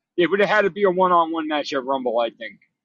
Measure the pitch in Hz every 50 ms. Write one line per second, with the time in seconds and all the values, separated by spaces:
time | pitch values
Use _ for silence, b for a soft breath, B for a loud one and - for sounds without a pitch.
0 | _ _ _ 175 175 156 180 202 202 170 208 214 202 190 160 202 202 190 175 185
1 | 185 180 180 170 165 160 165 165 156 151 156 147 135 - 147 139 123 131 135 135
2 | 123 123 113 120 117 117 - - 113 104 98 _ _ _ _ _ _